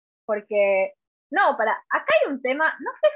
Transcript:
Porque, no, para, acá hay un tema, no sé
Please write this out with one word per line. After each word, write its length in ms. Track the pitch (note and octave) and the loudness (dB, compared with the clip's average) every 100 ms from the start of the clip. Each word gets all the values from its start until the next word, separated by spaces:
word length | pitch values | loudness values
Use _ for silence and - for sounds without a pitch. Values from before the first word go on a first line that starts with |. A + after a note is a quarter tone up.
| _ _ | _ _
Porque, 680 | - G#3 G#3 G#3 G3 F#3+ F#3+ - _ _ - | -6 -6 -2 0 2 2 0 -6 _ _ -6
no, 260 | E4 D#4+ C4 | 0 2 2
para, 160 | G#3+ | -2
acá 400 | - - D#4+ - D#5 | -2 -4 -6 0 0
hay 100 | A4 | 0
un 80 | C4+ | -4
tema, 300 | - C#4 D#4 - | -4 0 -2 -2
no 100 | F#4 - | -10 0
sé 80 | D5+ | -2